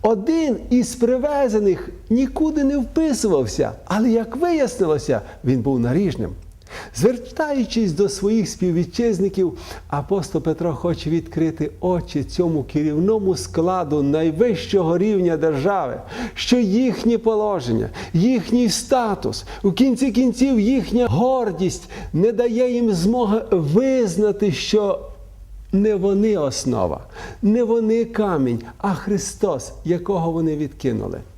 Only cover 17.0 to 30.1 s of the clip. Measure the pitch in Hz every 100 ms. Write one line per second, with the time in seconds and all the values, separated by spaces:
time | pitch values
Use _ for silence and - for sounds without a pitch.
17 | 226 233 226 214 214 190 123 110 107 -
18 | - 165 214 254 165 240 240 - - 262
19 | 226 190 - - - - 196 180 269 240
20 | 269 214 254 233 269 240 208 269 180 226
21 | 240 147 247 262 226 160 180 - - -
22 | - 151 208 208 240 226 254 240 233 185
23 | 185 247 220 220 214 185 147 175 262 262
24 | 220 165 214 202 208 135 - 208 208 -
25 | - - - - - - - 190 214 202
26 | 196 196 220 202 143 - 131 117 90 69
27 | - - - - 202 226 226 233 220 226
28 | 226 226 208 165 127 117 - - 202 175
29 | - 202 - - 202 143 - - 160 175
30 | 175